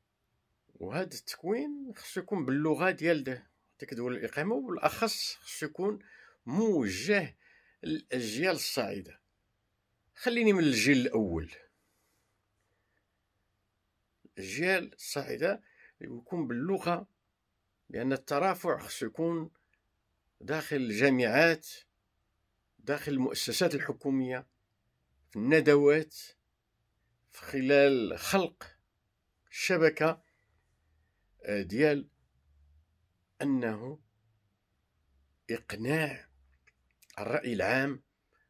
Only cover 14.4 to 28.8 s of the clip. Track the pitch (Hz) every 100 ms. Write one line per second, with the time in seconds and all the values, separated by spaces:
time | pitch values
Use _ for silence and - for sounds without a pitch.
14.4 | 95 117 180 190 - - - 143 135 120
15.4 | 175 214 _ _ - - - 120 - 175
16.4 | 131 120 165 196 175 175 202 _ _ _
17.4 | _ _ _ _ - - 127 135 - 143
18.4 | 190 185 175 - - - 113 - 165 165
19.4 | 160 _ _ _ _ _ _ _ _ _
20.4 | - 156 147 143 120 104 139 127 117 127
21.4 | 165 160 - - _ _ _ _ _ _
22.4 | _ _ _ _ 110 147 147 135 131 -
23.4 | - 113 175 143 - 135 143 135 127 127
24.4 | - _ _ _ _ _ _ _ _ 107
25.4 | 120 156 147 147 143 156 156 - - -
26.4 | _ _ _ _ _ _ _ _ _ -
27.4 | - 123 131 143 139 131 104 87 - 196
28.4 | 175 - - _